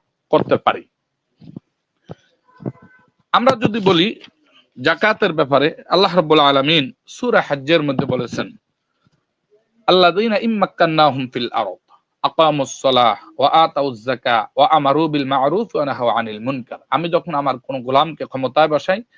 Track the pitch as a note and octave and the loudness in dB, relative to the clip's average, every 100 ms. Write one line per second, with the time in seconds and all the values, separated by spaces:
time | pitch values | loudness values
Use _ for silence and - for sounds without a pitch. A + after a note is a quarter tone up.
0 | _ _ _ - - A#2 - G2 - _ | _ _ _ 0 2 -2 0 -4 -6 _
1 | _ _ _ _ - - _ _ _ _ | _ _ _ _ -20 -20 _ _ _ _
2 | - - _ _ _ _ - - - _ | -20 -20 _ _ _ _ -12 -12 -16 _
3 | _ _ _ F#3+ B3 B3+ A#3 A3+ F#3+ F3 | _ _ _ 0 0 0 -2 0 0 2
4 | G3 - - _ _ _ _ - C3 D#3+ | 0 -4 -16 _ _ _ _ -6 -2 0
5 | G#3+ G#3+ G3+ D#3 C3+ C#3 D3 - - F3 | 0 0 -2 0 0 2 0 -4 -2 0
6 | G3 F3 D#3 D#3 C#3+ C#3 C#3 D#3+ C3 - | 2 2 2 4 4 4 2 0 0 -8
7 | - - B3 G#3 - C#3+ C3+ E3 D3 C3 | -20 -8 -2 0 0 -4 0 0 0 -2
8 | B2+ B2+ A#2+ - G2+ - _ _ _ _ | -2 -4 -4 -8 -10 -12 _ _ _ _
9 | _ _ _ _ _ _ _ _ - F#3 | _ _ _ _ _ _ _ _ 0 4
10 | F3 E3+ A3+ G3+ A#3 G#3+ F#3+ - E3 D#3 | 4 2 0 0 -2 -2 -2 0 0 4
11 | D3+ C3 B2+ B2+ A#2+ A#2 G#2 F2+ _ _ | 2 2 -4 -6 -6 -4 -6 -8 _ _
12 | _ _ C#3 - D#3 D3+ C3 - C#3 B2+ | _ _ -4 0 2 0 -4 -4 0 2
13 | A#2+ G2+ - - C3+ D#3+ D#3+ - C#3 A#2 | 2 0 -6 -2 2 4 2 0 -4 -6
14 | A#2 B2 C3 A#2 G#2 - C#3+ D#3 C#3+ C#3 | -6 -4 -2 -2 0 0 2 4 2 2
15 | D#3+ D3 C3+ C3+ C#3 F3+ A#3 - C#3+ B2+ | 0 -2 -2 0 0 -2 -4 -4 -4 -2
16 | A#2+ A2 A2+ G#2+ A#2 C#3 - F2+ - C3+ | -2 -2 -4 -6 -8 -8 -10 -16 -4 -4
17 | E3+ E3 E3 D3 C#3+ B2 - C3+ B2 C3+ | 0 -2 -2 -4 -4 -6 -8 -10 -2 0
18 | E3 D3+ C3 C3+ C3 C3+ D#3 - - G3 | 0 -4 -10 -6 -2 0 2 0 -2 -4
19 | A#3+ | -6